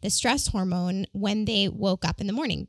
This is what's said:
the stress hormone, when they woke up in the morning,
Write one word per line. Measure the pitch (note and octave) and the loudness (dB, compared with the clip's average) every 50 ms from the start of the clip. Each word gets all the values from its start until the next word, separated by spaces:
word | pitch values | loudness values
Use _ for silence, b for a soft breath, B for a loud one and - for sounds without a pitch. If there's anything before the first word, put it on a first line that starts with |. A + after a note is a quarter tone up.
| - | -4
the | - | -2
stress | F#3 - - B3 B3 C#4+ - - | 0 2 2 2 2 2 2 0
hormone, | - G#3 F#3 F#3+ F3+ F3+ F3 F3+ F#3 F#3+ G3 - - | 0 0 0 0 0 0 0 0 0 -2 -4 -4 -4
when | G3 G3+ G3+ G3+ G#3+ G#3+ | -2 0 0 0 0 0
they | G#3 A3+ G3+ G3 G3 | 0 2 2 2 0
woke | - G#3+ G3+ G3 F#3 F#3 - | 0 0 0 0 0 0 0
up | E3+ D#3+ - | -2 -2 -2
in | A3 | -2
the | G3+ G3+ | -2 -2
morning, | B3 D#4+ B3+ - - - | 0 0 -2 -2 -4 -6